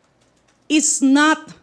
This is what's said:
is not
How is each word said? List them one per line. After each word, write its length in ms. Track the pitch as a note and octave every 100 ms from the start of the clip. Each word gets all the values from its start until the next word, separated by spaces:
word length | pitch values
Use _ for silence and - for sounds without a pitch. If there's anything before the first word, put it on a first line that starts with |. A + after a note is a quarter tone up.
| _ _ _ _ _ _ -
is 320 | D4+ - -
not 480 | C4+ C#4 D4+ D4+ - -